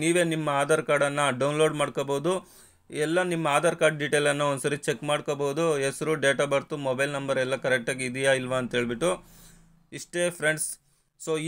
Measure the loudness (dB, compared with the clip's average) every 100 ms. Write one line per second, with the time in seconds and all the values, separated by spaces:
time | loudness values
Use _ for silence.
0 | 2 2 2 0 0 0 2 2 2 2
1 | 2 2 0 2 0 4 2 2 -2 -2
2 | -2 0 0 -2 -6 -20 -20 _ -10 -4
3 | 0 0 0 0 2 2 2 2 2 2
4 | 0 2 2 2 0 0 -2 -2 -4 -4
5 | -2 -2 -2 -2 -2 0 0 2 0 -2
6 | -2 0 2 2 2 0 -2 -6 -2 0
7 | -2 -2 -2 -2 -2 -2 0 0 -2 -6
8 | -4 0 2 2 0 -4 -2 -2 -2 0
9 | -2 -2 -8 -20 -20 -20 -20 _ -18 -16
10 | -8 -2 -2 0 -2 0 -4 -8 _ _
11 | _ -12 -4 -4